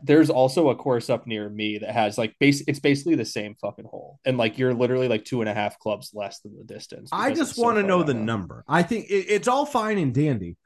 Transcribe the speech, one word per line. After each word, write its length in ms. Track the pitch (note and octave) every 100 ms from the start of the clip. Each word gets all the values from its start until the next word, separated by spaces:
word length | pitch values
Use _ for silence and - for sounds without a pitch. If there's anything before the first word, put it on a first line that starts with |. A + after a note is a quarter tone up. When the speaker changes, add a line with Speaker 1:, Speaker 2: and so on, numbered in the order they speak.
Speaker 1:
there's 260 | C#3 D3+ D3+
also 380 | B2+ C3 F3 D3+
a 80 | A#2+
course 340 | C#3 A#2+ -
up 160 | A#2 A#2
near 220 | G#2+ G#2
me 300 | G#2 G#2+ G#2
that 120 | G#2+
has, 260 | A2+ G#2+ G#2
like, 200 | A2 -
base-, 240 | C#3 C#3 C#3+
it's 100 | C#3
basically 380 | C#3+ C#3 E3+ D3
the 80 |
same 320 | A2 A2+ G#2 G#2+
fucking 240 | G#2 -
hole. 360 | - - - -
And, 140 | C3 B2+
like, 180 | - -
you're 160 | B2+
literally, 340 | A#2+ B2 B2+ B2+
like, 160 | G#2+
two 160 | - B2+
and 80 | A2
a 40 |
half 240 | G#2 G#2 -
clubs 320 | A2 G#2 -
less 240 | G#2 G2 -
than 160 | G#2 G#2
the 60 |
distance 460 | G#2+ G#2 - - -
Speaker 2:
I 160 | F3 B3+
Speaker 1:
because 80 | E4
Speaker 2:
just 120 | D4
Speaker 1:
it's 60 | -
so 60 |
Speaker 2:
wanna 160 | A#3 G#3+
Speaker 1:
far 80 | F#3+
Speaker 2:
know 140 | F3+
the 80 | D#3
Speaker 1:
downhill. 120 | A#2 G#2+
Speaker 2:
number. 380 | A2 D#2+ - -
I 140 | D#3+
think 220 | E3+ A3+ -
it, 200 | G3 F#3
it's 200 | G#3 A#3+
all 180 | C4+ C#4+
fine 320 | A#3+ G#3+ G#3
and 160 | C#3
dandy, 420 | B2 D3+ A#2 F2 E2+